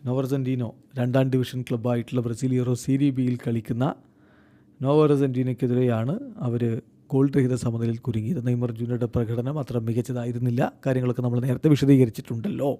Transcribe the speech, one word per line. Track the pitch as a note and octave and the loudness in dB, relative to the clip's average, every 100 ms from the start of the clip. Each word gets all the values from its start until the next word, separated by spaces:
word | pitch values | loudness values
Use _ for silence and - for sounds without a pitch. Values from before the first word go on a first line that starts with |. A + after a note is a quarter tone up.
| C3+ | -2
നോവ | B2+ | -2
അർജന്റീനോ | C3 C3+ B2+ B2+ C3 - - C3 | 0 -2 -2 -2 -4 -8 -14 -4
രണ്ടാം | B2 C#3 D3+ B2+ | 0 2 2 2
ഡിവിഷൻ | B2 B2+ B2 | 0 -4 -4
ക്ലബ്ബായിട്ടുള്ള | A#2+ A#2 A#2+ A#2 B2 A#2 | -4 0 -2 -2 -2 -2
ബ്രസീലിയറോ | A2 B2+ B2+ B2 A#2+ - | -2 0 0 0 -2 0
സീരി | C3+ C#3+ B2+ | 2 2 2
ബിയിൽ | B2+ B2 - | -2 -2 -2
കളിക്കുന്ന | A#2 - A#2 C3+ - _ _ _ _ _ _ _ _ C3+ | -4 -2 -2 -2 -4 _ _ _ _ _ _ _ _ 2
നോവ | D3+ D3+ | 4 6
അർജന്റീനയ്ക്കെതിരെയാണ് | C#3+ C#3 B2+ B2+ B2 B2+ B2 B2+ A2+ A#2 G3+ C#4 G#3 B2 | 4 2 0 -2 -2 0 2 2 2 -2 -4 -8 -6 -4
അവർ | A#2 A#2 A2+ - _ _ | -2 -2 -2 -8 _ _
ഗോൾ | C3+ C#3 C#3 | 2 2 4
രഹിത | B2 B2 B2 | 2 0 -2
സമനിലയിൽ | A2+ A#2 A2+ - | -2 -2 -4 -4
കുരുങ്ങിയത്. | A2 G#2+ E3 A#2+ | -4 -2 -2 0
നെയ്മർ | A#2+ A#2+ A2+ | -2 -2 -4
ജൂനിയറുടെ | A#2 A#2+ A#2 B2 | -6 -2 -2 -2
പ്രകടനം | A2+ A#2 B2 D3+ C3+ | -2 -2 -4 -6 -4
അത്ര | A#2+ A2+ | -4 -2
മികച്ചതായിരുന്നില്ല. | A2+ A#2+ B2 A#2+ A#2+ B2 A#2+ D3 - C#3 | -2 -2 -6 -4 -2 -2 0 -2 -2 -2
കാര്യങ്ങളൊക്കെ | B2+ B2 A#2+ B2+ | 0 0 -2 0
നമ്മൾ | A#2+ B2+ | -2 -2
നേരത്തെ | B2 D#3 C#3+ | 0 4 4
വിശദീകരിച്ചിട്ടുണ്ടല്ലോ. | C#3 C#3 B2+ - - A2 F#3 - C#3 | 6 8 6 2 -8 -6 -4 -2 -2